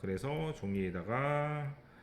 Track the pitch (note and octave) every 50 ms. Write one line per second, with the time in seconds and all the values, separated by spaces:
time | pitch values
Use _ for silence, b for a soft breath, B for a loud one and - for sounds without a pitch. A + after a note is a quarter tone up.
0 | - G2 F#2+ F#2 - C#3 D3 D#3 D#3+ D#3 D3+ - - G2 G2 G2 F#2+ F2+ F2 F2+
1 | E2+ G2+ A#2 C3 C#3 D3 D3 D3 D3 D3+ D3+ D3 D3 C#3+ C#3+ - B B B B